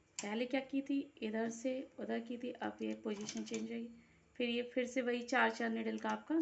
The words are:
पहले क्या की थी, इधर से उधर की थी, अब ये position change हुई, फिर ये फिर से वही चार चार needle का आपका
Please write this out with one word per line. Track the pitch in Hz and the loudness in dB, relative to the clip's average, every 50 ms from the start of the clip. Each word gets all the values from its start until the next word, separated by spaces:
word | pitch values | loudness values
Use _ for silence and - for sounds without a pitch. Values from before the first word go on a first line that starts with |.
| _ _ _ - - | _ _ _ -6 -4
पहले | 202 214 233 254 | -2 0 0 2
क्या | 247 277 269 | 2 2 0
की | 269 - - 269 | 0 0 0 0
थी, | 269 - 277 277 - - - - | 0 2 0 0 0 -2 -6 -6
इधर | - 214 214 220 226 233 | -4 0 0 0 0 0
से | 226 - - 262 254 262 262 - - - | -2 -2 -2 -2 -2 -2 -4 -8 -8 -6
उधर | 214 208 226 233 | -2 -2 -2 -2
की | 233 233 247 | -2 -4 -4
थी, | 233 247 240 | -4 -4 -6
अब | 240 - 214 214 208 - | -4 -2 -2 -4 -2 -2
ये | 220 214 214 | -2 -2 -2
position | - - - 104 98 - - - 113 - | -2 -2 -4 -2 -2 -4 -4 -4 -4 -4
change | - - 110 110 - | -2 -2 -4 -2 -4
हुई, | - - 233 233 - - - - - - - - - | -4 -6 -6 -8 -10 -16 -20 -20 -20 -20 -20 -10 -2
फिर | - 247 240 | 0 0 2
ये | 233 240 240 - - | 2 0 0 0 0
फिर | 254 247 | 0 0
से | 240 - 269 | 2 2 2
वही | 240 240 240 247 240 | 2 2 0 0 0
चार | - 277 247 226 226 | 2 4 6 6 6
चार | 226 - 233 226 | 4 2 0 2
needle | 226 226 220 226 220 | 2 0 0 0 0
का | 214 - 220 | 0 0 0
आपका | 214 214 - - 302 330 | 0 -2 0 2 2 4